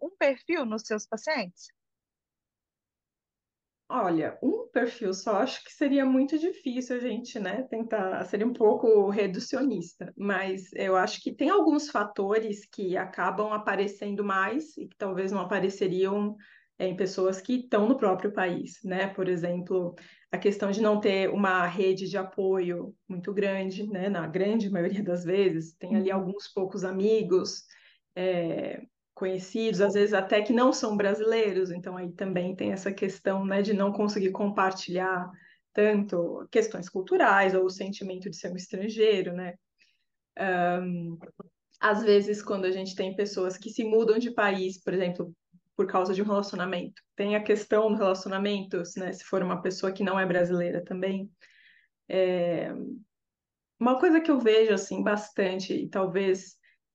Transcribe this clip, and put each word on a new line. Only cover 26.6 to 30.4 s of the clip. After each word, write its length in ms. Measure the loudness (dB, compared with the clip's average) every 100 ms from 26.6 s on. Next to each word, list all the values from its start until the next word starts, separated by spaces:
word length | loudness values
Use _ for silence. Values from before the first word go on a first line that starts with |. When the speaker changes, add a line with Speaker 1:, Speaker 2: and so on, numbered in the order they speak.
| -4 -4
Speaker 2:
amigos, 800 | -4 0 2 2 4 2 2 -6 -16 -20 -20 _ _
é, 680 | -4 -2 0 -2 -4 -6 -8 -14 _ _
conhecidos, 680 | -6 -4 -4 -4 -2 0 2
às 140 | 4
vezes 180 | 4 4
até 280 | 2 2 2